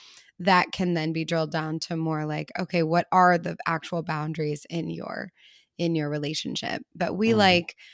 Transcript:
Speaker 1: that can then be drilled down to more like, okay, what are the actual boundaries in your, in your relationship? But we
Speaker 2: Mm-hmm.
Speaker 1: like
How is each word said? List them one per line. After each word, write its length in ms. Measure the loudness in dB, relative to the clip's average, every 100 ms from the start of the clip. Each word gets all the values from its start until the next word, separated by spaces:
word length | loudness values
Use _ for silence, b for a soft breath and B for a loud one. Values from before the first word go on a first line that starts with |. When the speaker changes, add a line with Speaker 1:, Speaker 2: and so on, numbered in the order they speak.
| B B B -4
Speaker 1:
that 340 | 4 4 4
can 220 | -2 0
then 180 | 0 0
be 120 | -4
drilled 280 | -2 -2 -2
down 260 | -2 -4 -6
to 180 | -4 -4
more 300 | -2 -2 -4
like, 240 | -6 -6 -8
okay, 240 | -2 0
what 240 | 2 2 2
are 260 | 6 6 6
the 180 | 0 -6 -4
actual 360 | -4 -4 -8
boundaries 640 | -4 -4 -4 -4 -4 -4 -6
in 220 | -6 -6
your, 420 | -8 -8 -10 -10 _ b b b -4
in 160 | 0
your 160 | 0 0
relationship? 720 | -2 -4 -4 -6 -6 -6 -6 -8
But 220 | -6 -4 0
we 140 | 2
Speaker 2:
Mm-hmm. 80 | 6
Speaker 1:
like 380 | 6 6 2 -14 B